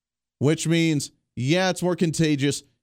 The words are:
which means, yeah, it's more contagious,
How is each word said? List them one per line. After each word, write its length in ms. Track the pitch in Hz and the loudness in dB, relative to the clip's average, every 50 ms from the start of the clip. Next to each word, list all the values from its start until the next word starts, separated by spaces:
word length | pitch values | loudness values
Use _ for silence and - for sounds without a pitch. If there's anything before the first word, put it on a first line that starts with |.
| _ _ _ _ _ _ _ - | _ _ _ _ _ _ _ -2
which 260 | 127 147 165 156 - | 0 0 0 0 0
means, 460 | 156 170 165 165 165 156 139 - - _ _ _ _ - | 0 2 2 2 2 0 0 -4 -6 _ _ _ _ -10
yeah, 340 | 117 120 135 165 180 185 185 | -4 -2 0 0 0 0 0
it's 140 | 180 - 170 | -2 -2 -2
more 140 | 180 180 | -2 0
contagious, 680 | - 180 165 139 - 160 151 151 135 135 143 131 - - _ _ _ | 0 0 0 0 0 0 0 0 0 0 -2 -2 -4 -8 _ _ _